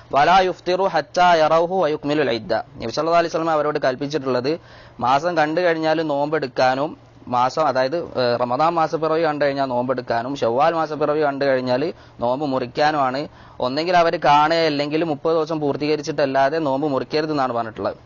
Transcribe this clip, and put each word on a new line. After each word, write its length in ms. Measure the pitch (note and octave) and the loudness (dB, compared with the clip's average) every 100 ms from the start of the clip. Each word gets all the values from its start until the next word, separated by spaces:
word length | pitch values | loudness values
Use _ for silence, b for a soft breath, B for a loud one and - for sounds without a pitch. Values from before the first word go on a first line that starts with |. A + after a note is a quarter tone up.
| B | B
വലാ 260 | C3 D3+ F#3+ | 2 4 4
യുഫ്തിറു 440 | F#3 F3 - F3+ | 2 -2 -2 0
ഹത്താ 520 | F#3+ E3 D3 F3+ F3+ | 0 0 -2 2 4
യറൗഹു 420 | E3 D3+ E3 E3+ F#3 | 6 4 4 2 0
വയുക്മിലുൽ 480 | D3+ D3+ C#3+ D3+ C3 | 0 -2 -2 0 0
ഇദ്ദ." 240 | A#2 G2 | -2 -2
നബി 360 | A2 - C3+ A2+ | -4 -4 -10 -8
സല്ലല്ലാഹു 280 | B2+ D#3 E3+ | -4 2 2
അലൈഹി 120 | E3+ | 2
വസല്ലം 200 | D#3+ E3 | -2 0
അവരോട് 280 | D#3 D3 D3 | 0 0 0
കൽപ്പിച്ചിട്ടുള്ളത് 800 | C#3 B2+ C#3+ D3 C3+ B2+ B2+ E3 B B B B | -2 -2 -4 -4 -2 -2 -2 -4 B B B B
മാസം 360 | A#2+ C#3 E3+ E3 | 2 2 2 0
കണ്ടു 240 | D3+ D#3+ | 0 2
കഴിഞ്ഞാൽ 420 | F3+ E3 D#3 D#3+ | 0 0 0 0
നോമ്പെടുക്കാനും, 1120 | D#3+ C#3+ D3 D#3 C3 C3+ B2+ C3+ D#3 - - - - | 0 -2 -2 -2 -2 0 0 2 -4 -8 -20 -18 -4
മാസം 380 | B2 B2+ D#3+ D3+ | 0 0 0 0
അതായത്, 300 | B2+ C3 E3+ | 2 0 -2
ഏ, 400 | D3 - B2 A#2 | -6 -2 0 0
റമദാൻ 380 | B2 B2+ D#3+ | 0 0 0
മാസപ്പിറവി 500 | E3+ D#3 D#3+ D#3 D#3+ | 0 0 -2 -2 0
കണ്ടു 200 | D#3+ D3 | 0 0
കഴിഞ്ഞാൽ 220 | C#3+ C#3 C3+ | 0 0 -2
നോമ്പെടുക്കാനും, 680 | B2 B2+ B2+ A#2+ A#2 B2 C#3 | -2 -2 -2 -2 -4 -4 -2
ശവ്വാൽ 380 | A#2 A#2+ D#3 | 0 2 2
മാസപ്പിറവി 500 | E3 D3+ D3 D3 D3+ | 0 -2 -2 -2 0
കണ്ടു 200 | D3 C#3 | 0 0
കഴിഞ്ഞാൽ 480 | C#3 C3 B2+ B2+ D#3+ - B B | 0 0 0 -2 -2 -8 B B
നോമ്പ് 260 | A#2+ C3 D3+ | -2 -2 -2
മുറിക്കാനുമാണ്. 840 | C3 B2 D3 D3 D3+ C3 C3+ D#3+ B B B | -2 -4 0 0 2 -2 -2 -8 B B B
ഒന്നെങ്കിൽ 360 | B2 C#3 E3+ F3+ | -4 -2 2 2
അവർ 240 | E3+ E3+ | 2 2
കാണേ 420 | D#3+ D3 D3+ E3 D#3+ | 4 6 4 2 2
അല്ലെങ്കിൽ 380 | C#3+ D3 D#3 | 0 -2 -2
മുപ്പത് 320 | E3 C#3+ E3 E3 | -2 -2 0 0
ദിവസം 240 | D3+ D#3+ | 0 -2
പൂർത്തീകരിച്ചിട്ടല്ലാതെ 960 | D3 C3+ D3 D3+ D3 D3 C#3 C3+ C#3 D#3+ | -2 -2 -2 -2 -2 -2 0 2 2 0
നോമ്പ് 300 | D3+ C3+ D3+ | -2 -2 -2
മുറിക്കരുതെന്നാണ് 640 | C3 B2 D#3 D#3 D3+ C3 | -2 -2 -4 -2 -2 -2
പറഞ്ഞിട്ടുള്ളത് 440 | A#2 A2+ A2 G#2 - | -2 -6 -6 -6 -6